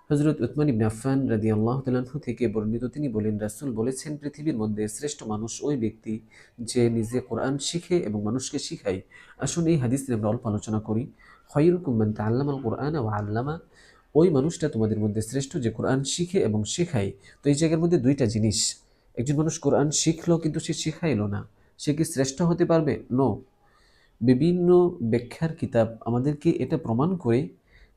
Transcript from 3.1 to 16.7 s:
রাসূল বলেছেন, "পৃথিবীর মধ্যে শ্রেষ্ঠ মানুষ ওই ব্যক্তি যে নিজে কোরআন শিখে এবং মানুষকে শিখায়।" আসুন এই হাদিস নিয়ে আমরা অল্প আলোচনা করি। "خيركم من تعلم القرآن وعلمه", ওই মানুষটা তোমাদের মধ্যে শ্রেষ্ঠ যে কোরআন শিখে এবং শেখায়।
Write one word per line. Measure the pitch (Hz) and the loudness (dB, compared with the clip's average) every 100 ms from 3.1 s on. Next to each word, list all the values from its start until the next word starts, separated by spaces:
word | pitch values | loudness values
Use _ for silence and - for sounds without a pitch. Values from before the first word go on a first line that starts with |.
| 107 107 104 | -2 -2 -2
রাসূল | 104 - 143 | -4 -6 -6
বলেছেন, | 110 117 131 151 147 | -2 -2 -2 -8 -8
"পৃথিবীর | 143 147 151 123 | -8 -6 -4 -2
মধ্যে | 107 104 107 | -2 -2 -4
শ্রেষ্ঠ | - 147 - | -4 -8 -8
মানুষ | 120 107 113 - | -8 -6 -6 -6
ওই | 143 143 | -2 0
ব্যক্তি | 110 - - 110 - - - - | -2 -4 -8 -8 -10 -20 -20 -14
যে | 113 123 117 | -4 2 2
নিজে | 117 110 123 | 2 -2 -4
কোরআন | - 113 131 139 | -4 -4 -2 -2
শিখে | - 165 - 175 | -4 -6 -2 -2
এবং | 107 104 | 0 -4
মানুষকে | 104 127 - 139 | -2 -4 -4 -8
শিখায়।" | - 165 101 92 - - - - | -8 -8 -4 -4 -6 -20 -20 -6
আসুন | 120 170 160 | -4 0 2
এই | 165 | 2
হাদিস | 123 135 | 2 0
নিয়ে | 135 113 | 0 -2
আমরা | 107 | 0
অল্প | 117 113 | 0 0
আলোচনা | 104 - 107 | -2 0 -4
করি। | 107 110 139 - - - _ 147 | 0 -2 -2 -12 -20 -20 _ 2
"خيركم | 165 175 175 | 4 4 0
من | 113 107 | 2 2
تعلم | 107 107 120 143 | 0 0 0 0
القرآن | 139 117 - 143 160 | -2 -2 -4 -4 -2
وعلمه", | 110 104 104 107 135 165 - _ - - _ 143 | -2 -4 -2 -4 -4 -6 -10 _ -20 -20 _ 4
ওই | 180 | 6
মানুষটা | 143 151 - 151 | 4 0 -2 -4
তোমাদের | 113 107 107 | 0 0 2
মধ্যে | 107 104 | 0 -2
শ্রেষ্ঠ | 104 135 135 175 | -2 -4 -4 -2
যে | 143 | -2
কোরআন | - 98 131 | -2 0 0
শিখে | 139 - 175 190 | -2 -4 -2 0
এবং | 110 107 | 0 0
শেখায়। | 107 | -2